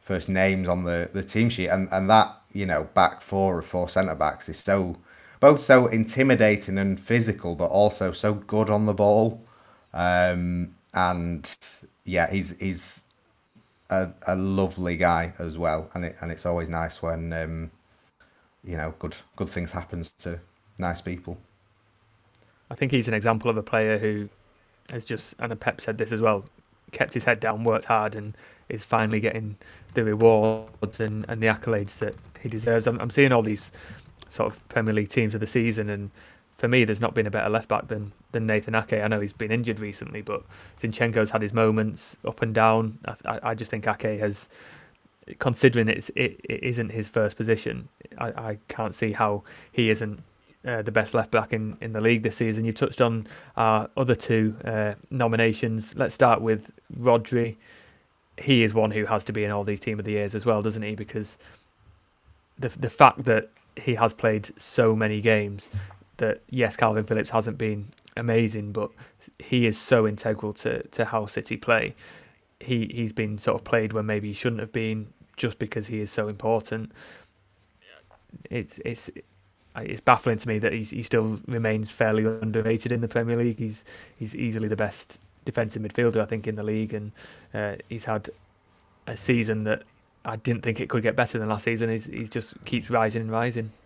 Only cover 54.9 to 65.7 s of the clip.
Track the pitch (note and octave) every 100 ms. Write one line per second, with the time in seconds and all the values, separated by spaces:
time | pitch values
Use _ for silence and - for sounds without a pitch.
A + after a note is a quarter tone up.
54.9 | G2+ - C3+ A#2+ A2+ A#2 A2 A#2+ A2+ G#2+
55.9 | - B2+ - B2+ A#2 A2+ A2 A2 - _
56.9 | - A#2+ A#2 A2 B2 A#2 A2 _ - -
57.9 | _ _ _ _ - - C3 A2+ A2 A2
58.9 | G#2+ G#2 G#2+ - G#2+ G#2 G#2 G2+ G#2 -
59.9 | G#2+ G2+ G#2 G2+ G#2+ A2 G#2+ G#2+ A2 G#2+
60.9 | G#2+ G#2 A2 G#2 - - - _ _ _
61.9 | _ _ _ _ _ _ _ C3 - A#2
62.9 | - C3+ - B2 A2 - _ _ - -
63.9 | A2+ A2+ - A#2 G#2+ G#2 - - - A#2
64.9 | A2 A2 G#2+ A2 G#2+ G#2 G2+ -